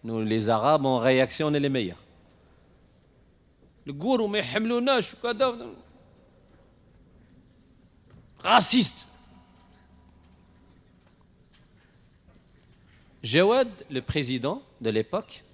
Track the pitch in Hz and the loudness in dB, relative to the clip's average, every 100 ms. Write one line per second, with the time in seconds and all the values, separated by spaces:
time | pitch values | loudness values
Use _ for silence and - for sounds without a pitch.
0 | 113 113 107 110 107 110 127 156 135 127 | -6 -6 -2 -2 2 2 2 2 2 2
1 | 123 131 131 - 151 147 139 131 98 87 | 4 4 2 0 -2 0 0 -2 -4 -10
2 | _ - _ _ _ _ _ _ _ _ | _ -20 _ _ _ _ _ _ _ _
3 | _ _ _ _ _ _ _ _ 143 143 | _ _ _ _ _ _ _ _ -16 -8
4 | 208 247 214 208 127 208 220 240 247 262 | -2 0 0 -2 -2 -4 -2 0 2 0
5 | - - 240 220 262 233 240 - - - | -2 -8 -8 -2 -2 -2 -14 -18 -20 -20
6 | - _ _ _ _ - _ _ _ - | -20 _ _ _ _ -20 _ _ _ -20
7 | - - _ - _ _ _ _ _ _ | -20 -20 _ -20 _ _ _ _ _ _
8 | _ - - - 180 226 190 247 196 - | _ -20 -20 -8 4 4 6 4 2 -2
9 | - - - - - - _ _ _ - | -18 -20 -20 -20 -20 -20 _ _ _ -20
10 | _ _ _ _ _ _ _ - _ _ | _ _ _ _ _ _ _ -20 _ _
11 | _ _ _ _ _ _ _ _ _ _ | _ _ _ _ _ _ _ _ _ _
12 | _ _ - - _ _ _ _ _ - | _ _ -20 -20 _ _ _ _ _ -20
13 | _ - 110 139 196 247 247 190 - 131 | _ -14 0 2 4 2 0 -6 -10 -8
14 | - 151 123 127 131 247 - _ 113 110 | -4 -4 -4 -4 -4 -6 -12 _ -2 -2
15 | 110 190 - - _ | -2 -6 -8 -20 _